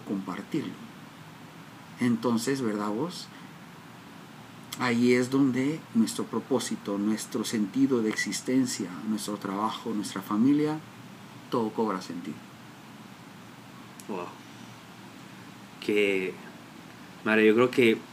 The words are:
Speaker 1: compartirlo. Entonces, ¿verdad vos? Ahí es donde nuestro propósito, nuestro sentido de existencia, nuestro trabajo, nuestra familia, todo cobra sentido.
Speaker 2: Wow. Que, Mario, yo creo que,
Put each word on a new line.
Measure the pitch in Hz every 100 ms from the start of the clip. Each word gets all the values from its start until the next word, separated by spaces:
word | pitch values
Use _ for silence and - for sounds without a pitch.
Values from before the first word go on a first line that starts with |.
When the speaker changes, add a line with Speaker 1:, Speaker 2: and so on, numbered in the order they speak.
| -
Speaker 1:
compartirlo. | 98 95 87 - 160 92 - - - - - - - - - - - - -
Entonces, | 123 113 123 113 135 139
¿verdad | 117 104 104
vos? | 107 170 - - - - - - - - - - - - - - - - -
Ahí | 123 117 123
es | 123 123
donde | 139 139 123 135 160 - 113
nuestro | 107 - 104
propósito, | 113 - 127 - 113 - 101
nuestro | 104 107 - 120 104
sentido | 117 101 127 135 123
de | 107
existencia, | 104 107 95 - 131 127 - 92 90 107
nuestro | 107 104 101
trabajo, | 101 98 110 - 117
nuestra | 104 98 98
familia, | - 107 127 147 151 156 - - - - - - -
todo | 131 110
cobra | - 110 92
sentido. | 92 85 85 - - - - - - - - - - - - - - - - - -
Speaker 2:
Wow. | 95 87 - - - - - - - - - - - - - - -
Que, | - 104 101 95 92 90 - - - - - - - -
Mario, | 110 110 110
yo | 107
creo | 127
que, | 131 117 113 -